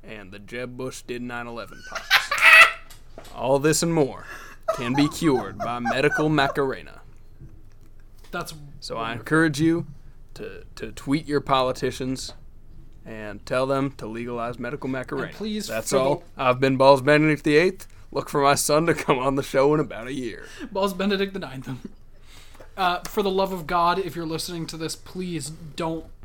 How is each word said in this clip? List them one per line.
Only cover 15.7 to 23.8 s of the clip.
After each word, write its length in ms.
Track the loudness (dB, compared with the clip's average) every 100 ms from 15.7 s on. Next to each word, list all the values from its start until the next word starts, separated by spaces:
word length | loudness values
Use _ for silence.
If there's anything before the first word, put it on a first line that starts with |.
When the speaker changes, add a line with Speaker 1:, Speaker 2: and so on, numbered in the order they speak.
| -4 0
Speaker 2:
for 60 | 2
the 60 |
Speaker 1:
all. 220 | 2 0 -4 -2
I've 240 | 2 4
been 160 | 4 6
Balls 260 | 8 8
Benedict 400 | 8 6 6 4
the 120 | 6 6
eighth. 320 | 6 0 -14 -18 -8
Look 160 | -6 -2
for 140 | 2
my 120 | 4 4
son 300 | 4 4 4
to 80 |
come 240 | 2 2 2
on 180 | 2 0
the 60 |
show 300 | 0 4 6
in 60 | 4
about 260 | 2 -4 -8
a 40 |
year. 320 | -6 -6 -8 -14 -12 -8
Speaker 2:
Balls 200 | -2 -2
Benedict 380 | 0 0 0 -2
the 60 | -4
ninth. 300 | -10 -10 -8 -10 -10 -16 -20 -20 -20 -20 -20 -18 -16 -2
Uh, 240 | 0 0
for 200 | -4 -2
the 80 | 0
love 220 | 2 0
of 140 | -2 -2
God, 320 | 2